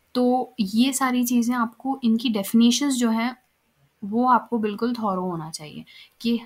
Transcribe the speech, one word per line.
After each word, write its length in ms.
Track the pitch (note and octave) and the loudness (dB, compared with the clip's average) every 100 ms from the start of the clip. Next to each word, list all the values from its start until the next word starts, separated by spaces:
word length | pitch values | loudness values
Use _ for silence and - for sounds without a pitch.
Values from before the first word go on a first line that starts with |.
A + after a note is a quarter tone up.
| _ | _
तो 400 | B3 B3 B3+ A#3+ - | 0 2 2 -2 -4
ये 320 | F#3+ A3 C4 | -2 2 2
सारी 320 | C4+ C4 B3 | 2 0 0
चीज़ें 320 | A#3+ A#3+ A3+ B3 | 2 2 0 0
आपको, 440 | A#3 - C4 C4 | -2 -4 -8 -2
इनकी 240 | A#3 A3+ B3+ | 0 0 0
डेफिनेशंस 680 | G#3+ G3 A3+ A#3 A#3+ C#4+ | -2 0 4 6 4 0
जो 160 | B3+ A#3 | 0 0
हैं, 260 | A3+ A#3 B3 _ _ _ _ _ _ | 0 -2 -6 _ _ _ _ _ _
वो 220 | G3 A3 B3+ | -6 0 4
आपको 320 | A#3 A#3+ A#3+ | 2 2 -4
बिल्कुल 360 | G#3 G3+ A#3 | -2 -2 -4
थॉरो 280 | A#3 A3 F#3 | -2 -2 -2
होना 280 | F#3 E3+ D#3 | -4 -6 -8
चाहिए 340 | D#3+ D3+ D3 - - - - | -12 -14 -16 -18 -20 -20 -8
कि 200 | A#3 A#3 | -4 -4